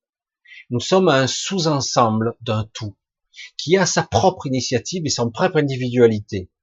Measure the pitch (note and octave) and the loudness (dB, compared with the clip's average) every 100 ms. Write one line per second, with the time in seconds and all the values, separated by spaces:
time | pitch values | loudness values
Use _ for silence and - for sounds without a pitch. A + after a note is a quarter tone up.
0 | _ _ _ _ _ - - A#2+ - F#3+ | _ _ _ _ _ -20 -8 -6 0 2
1 | F#3 C3+ C3 - - G3 D#3+ C#3+ B2 - | 4 4 2 -2 -4 -2 0 0 0 2
2 | A#2 A2 A2 - A#2 A2 G#2+ - G#2+ G2 | 2 2 -2 -4 -4 -4 -4 -10 -14 -14
3 | _ _ _ - - - C#3 F#3+ F3 - | _ _ _ -20 -20 -10 0 0 2 -2
4 | - G2+ F#3+ F#3 D3 C3 - A#2+ - F#3 | 0 2 2 0 -2 -4 -2 -4 -4 -6
5 | D3 - A#2 - F3+ D#3+ C#3+ B2+ B2+ B2 | -4 -2 -2 0 0 0 0 -2 -2 6
6 | A#2 G#2+ G#2 G2+ E2+ _ | 6 4 -4 -8 -8 _